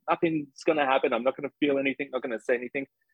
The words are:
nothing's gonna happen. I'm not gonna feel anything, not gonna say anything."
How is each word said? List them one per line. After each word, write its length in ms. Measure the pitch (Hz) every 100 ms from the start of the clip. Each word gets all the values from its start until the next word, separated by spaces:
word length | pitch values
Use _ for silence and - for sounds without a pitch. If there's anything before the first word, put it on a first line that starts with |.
| -
nothing's 560 | 170 170 156 143 -
gonna 220 | 170 156 135
happen. 260 | 135 143
I'm 100 | 117
not 140 | 127 131
gonna 140 | 139 -
feel 160 | 147 139
anything, 300 | 135 131 139
not 120 | 127
gonna 180 | 131 110
say 140 | -
anything." 320 | 123 123 139 135 _ _